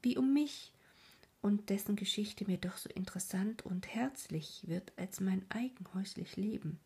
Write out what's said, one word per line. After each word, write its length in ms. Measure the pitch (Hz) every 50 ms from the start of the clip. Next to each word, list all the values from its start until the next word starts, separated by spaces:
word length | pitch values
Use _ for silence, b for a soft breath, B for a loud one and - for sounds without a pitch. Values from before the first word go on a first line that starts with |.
wie 160 | - 247 247
um 160 | - 262 262 277
mich 380 | 294 294 285 - - - - B B B B B B B B B B B B B _
und 280 | - 202 202 208 208 -
dessen 280 | 196 202 - - 208
Geschichte 480 | 202 202 190 - - 214 208 - - 208
mir 120 | 196 180
doch 200 | 175 - 180 -
so 120 | - - -
interessant 760 | - 180 185 - - 180 - - - 185 196 214 226 - -
und 280 | - 185 180 - - -
herzlich 720 | 226 240 277 277 - - - 156 156 151 - - - -
wird 280 | 165 165 185 180 - -
als 240 | - 180 185 - -
mein 260 | 190 190 190 190 185 -
eigen 360 | - 214 247 262 254 - 180 - -
häuslich 440 | 185 196 190 - - 175 - -
Leben 420 | - 196 214 - - - 156 170 - _